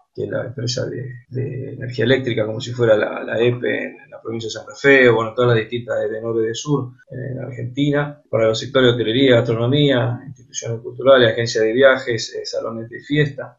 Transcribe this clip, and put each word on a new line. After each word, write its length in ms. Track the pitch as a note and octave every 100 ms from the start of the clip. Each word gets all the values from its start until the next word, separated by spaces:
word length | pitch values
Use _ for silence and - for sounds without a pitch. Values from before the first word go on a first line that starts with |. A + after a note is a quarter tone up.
| _
que 80 | -
es 80 | G#2
la 140 | A2
empresa 420 | A2 A2+ A#2+ - A#2
de, 380 | A#2+ B2 - -
de 440 | B2 A#2 - A#2
energía 320 | A#2 A#2+ -
eléctrica, 420 | A2+ C3 A#2+ A2 G#2+
como 140 | A2
si 100 | A#2+
fuera 260 | A#2+ A#2 G#2+
la, 280 | - -
la 120 | - A2+
epe 560 | B2 B2 B2 A2+ G#2 -
en 60 | -
la 120 | -
provincia 240 | - A2+ A2
de 60 |
Santa 240 | G#2+ - -
Fe, 320 | C#3 C3+ B2
o 80 | A2+
bueno, 180 | A2+
todas 140 | A2 B2
las 100 | A2+
distintas 400 | G#2+ A#2+ A#2+ A2
de 100 | G#2+
Denove 380 | A2 A2+ A2+ A2
de 80 |
Sur 380 | A2+ D3 C#3 B2 - _
en 300 | B2 B2 B2+
Argentina. 840 | - B2 A#2+ C#3 D3 C#3+ C#3+ - _
Para 160 | A2+ A2
los 140 | A2
sectores 300 | A#2+ C3+ B2+
de 40 |
hotelería, 400 | A#2+ G#2+ A#2 C3+
gastronomía, 840 | A#2+ A#2+ A2+ A#2 C#3+ D3 B2+ A#2 A#2+
instituciones 560 | - - - - A#2 A2+
culturales, 520 | B2 B2 B2+ C3+ A#2
agencias 320 | A#2 A#2 A2+
de 80 | A2
viajes, 600 | A#2+ C3+ B2+ B2+ A2+ - A2
eh, 100 | G#2+
salones 420 | A2 A2+ A2+ A2+
de 120 | -
fiesta, 560 | - D3 C#3+ - -